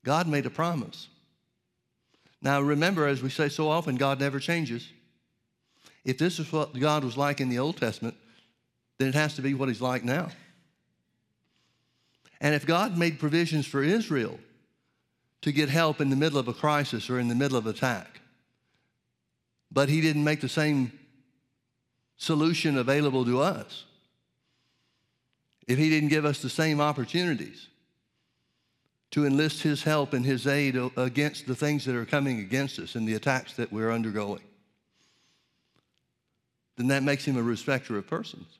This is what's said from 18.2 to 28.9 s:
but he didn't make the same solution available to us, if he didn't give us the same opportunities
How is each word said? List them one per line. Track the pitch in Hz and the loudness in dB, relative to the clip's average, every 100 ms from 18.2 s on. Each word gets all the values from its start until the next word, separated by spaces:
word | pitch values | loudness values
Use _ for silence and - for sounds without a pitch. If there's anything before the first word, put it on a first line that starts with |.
| _ _ _ _ _ _ _ _ _ _ _ _ _ _ _ | _ _ _ _ _ _ _ _ _ _ _ _ _ _ _
but | 135 143 | 0 2
he | 156 | 4
didn't | 160 147 | 4 4
make | 151 151 | 2 0
the | 127 | -2
same | - 151 143 123 - - _ _ _ _ _ _ _ _ _ _ _ | 0 2 2 0 -6 -20 _ _ _ _ _ _ _ _ _ _ _
solution | - 156 160 165 160 135 | 0 2 4 2 2 2
available | 123 143 147 131 | 2 2 2 2
to | 120 123 | 2 2
us, | 175 139 - - - _ _ _ _ _ _ _ _ _ _ _ _ _ _ _ _ _ - | 2 -2 -10 -16 -20 _ _ _ _ _ _ _ _ _ _ _ _ _ _ _ _ _ -2
if | 127 | 2
he | 156 | 4
didn't | 156 151 | 4 4
give | 151 | 2
us | 147 143 | 2 -2
the | 127 | -4
same | - 160 147 | 0 2 4
opportunities | 147 139 120 170 180 120 71 - - _ _ _ _ _ _ _ _ _ _ _ _ | 2 0 -4 -2 -2 -2 -6 -16 -20 _ _ _ _ _ _ _ _ _ _ _ _